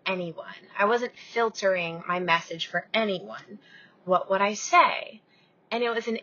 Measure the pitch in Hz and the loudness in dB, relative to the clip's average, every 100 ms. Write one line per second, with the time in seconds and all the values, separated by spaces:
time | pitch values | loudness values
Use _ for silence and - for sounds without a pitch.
0 | - 185 175 156 - - - - 202 233 | -6 -4 -6 -10 -14 -16 -10 0 2 2
1 | 240 - - 233 233 220 196 185 170 165 | -2 -10 -6 0 0 0 0 0 -2 -6
2 | - 180 180 165 - 165 - 175 - 220 | -4 -2 2 2 0 -10 -6 -6 -2 0
3 | 214 185 202 220 - 208 - - - _ | 0 -2 -6 -14 -16 -20 -20 -20 -20 _
4 | - 180 - 190 202 208 - 349 302 - | 2 2 2 2 2 0 2 6 6 2
5 | - 220 _ _ _ _ - 233 240 233 | -8 -16 _ _ _ _ -6 -2 0 -2
6 | 233 226 | -2 -4